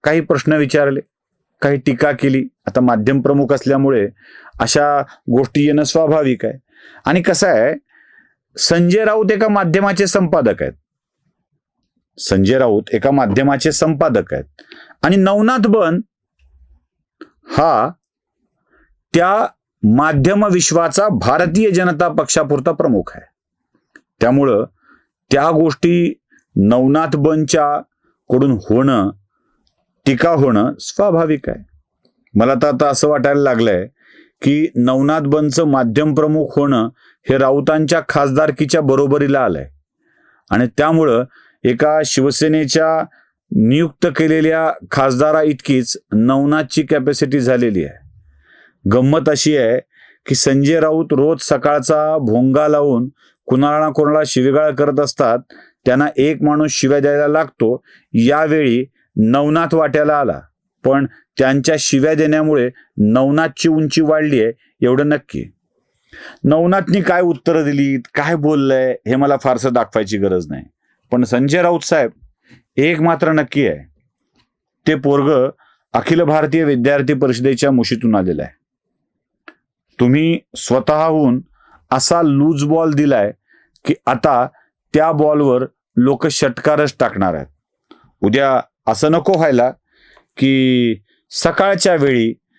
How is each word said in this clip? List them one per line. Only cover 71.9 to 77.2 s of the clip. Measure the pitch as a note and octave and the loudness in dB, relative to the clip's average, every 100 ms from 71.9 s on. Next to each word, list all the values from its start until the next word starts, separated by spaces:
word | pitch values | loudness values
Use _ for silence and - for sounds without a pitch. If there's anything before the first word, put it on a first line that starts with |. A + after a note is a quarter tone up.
| D#3+ A#2+ - - _ _ - _ - | 0 -2 -6 -20 _ _ -20 _ -2
एक | D3+ D#3+ | 0 0
मात्र | E3 E3 D#3+ | 0 0 0
नक्की | D#3 C3 C#3+ A2+ | 0 -2 -2 -2
आहे, | D2 C2+ _ _ _ _ _ _ _ _ _ - | -4 -12 _ _ _ _ _ _ _ _ _ -2
ते | D3 | -2
पोरगं | C#3 C#3+ C#3 C#3 C3+ - _ _ _ | 0 0 2 0 0 -4 _ _ _
अखिल | A#2 - E3 | -4 0 0
भारतीय | D#3 D#3 D3+ D#3+ | 2 0 0 0
विद्यार्थी | D3+ C3 B2+ C#3+ C3+ | 0 0 0 0 0
परिषदेच्या | C#3 | 0